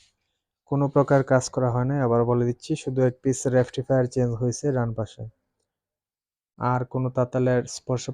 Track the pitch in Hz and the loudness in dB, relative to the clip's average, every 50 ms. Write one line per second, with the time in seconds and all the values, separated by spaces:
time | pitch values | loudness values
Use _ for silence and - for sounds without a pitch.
0 | _ _ _ _ _ _ _ _ _ _ _ _ _ _ - 139 143 135 139 151 | _ _ _ _ _ _ _ _ _ _ _ _ _ _ -2 0 0 2 2 2
1 | 139 - 143 139 131 - 135 131 - - - - 127 123 117 123 123 131 139 143 | 4 4 4 2 4 4 2 2 2 0 -2 -2 0 0 0 0 0 0 0 0
2 | 135 120 117 117 117 117 120 120 120 120 120 - - - 156 151 - - 131 131 | 0 2 2 2 2 2 2 2 2 0 -2 -4 -6 -6 -6 -6 -4 -4 -2 2
3 | 131 127 123 - _ 135 127 - - 135 123 127 123 - - - 123 - 135 131 | 2 0 0 0 _ -2 -2 0 -2 0 2 2 2 2 -2 -6 -2 0 0 2
4 | 127 123 - 131 123 120 117 107 123 123 117 - - 147 139 127 120 117 113 110 | 2 0 0 0 0 0 0 -2 -2 -2 -2 -2 -2 -2 -2 0 -2 -2 -4 -6
5 | 110 - - - 117 110 - _ _ _ _ _ _ _ _ _ _ _ _ _ | -6 -8 -8 -12 -14 -14 -16 _ _ _ _ _ _ _ _ _ _ _ _ _
6 | _ _ _ _ _ _ _ _ _ _ _ - - 120 123 127 127 - - 131 | _ _ _ _ _ _ _ _ _ _ _ -6 -2 -2 0 -2 -2 -4 -4 -4
7 | 131 127 127 - 127 123 - 131 127 127 127 123 120 - - - - - 131 120 | -4 -2 0 -2 -2 0 0 0 0 2 2 0 0 -2 -8 -12 -6 -4 -4 -4
8 | - - | -4 -6